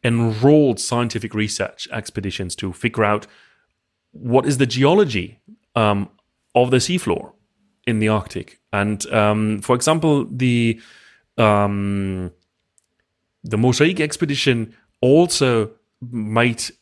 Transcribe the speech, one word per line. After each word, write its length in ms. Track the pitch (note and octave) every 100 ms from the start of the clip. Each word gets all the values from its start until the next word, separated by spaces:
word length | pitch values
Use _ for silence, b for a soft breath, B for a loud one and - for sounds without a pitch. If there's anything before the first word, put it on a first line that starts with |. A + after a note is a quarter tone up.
enrolled 760 | A#2+ A#2 A#2 A2 C3 D3+ C#3+ G#2+
scientific 560 | - A#2+ A#2 A2 G#2
research 540 | G#2+ G#2+ - G2 - -
expeditions 640 | A#2 - - G2 - F2+ -
to 160 | G2
figure 320 | F2 A#2 A2+
out 220 | G#2+ G#2 - b b b b _ _ _ _
what 320 | - B2 B2+ C#3
is 120 | C3
the 80 | C3
geology, 720 | A#2 C#3 F#3+ F#3 G#2 F2 - _ - _
um, 340 | - G#2+ G2+ G2 _ _ _ _
of 160 | A#2+ B2+
the 60 | B2+
seafloor 560 | - F3+ - E2+ - _ _ _ _ _ -
in 120 | A2
the 100 | G#2+
Arctic. 520 | G#2+ - - - _ _
And, 320 | G2+ G2+ G#2 -
um, 480 | A2 G#2 G#2+ G#2+ G#2+
for 140 | G2+
example, 500 | B2 D#3 D#3+ D#3+ C#3+ -
the, 500 | B2+ B2+ A#2+ A#2 A2+ B B B B B -
um, 960 | A2 G#2 G2+ G2+ G2+ G2+ G2 F#2 F2+ _ _ _ _ _ _ _ _ _ _ _
the 160 | - G#2+
Mosaic 420 | B2 B2 D#3 F#3
expedition 760 | D3+ - D#3 C#3 C#3+ A#2+ A2+ b b _
also 720 | B2 D3 F3 - C3+ A#2 G#2+ - _ _
made 640 | B2 A#2+ G#2+ A2+ A#2+ A2+ - _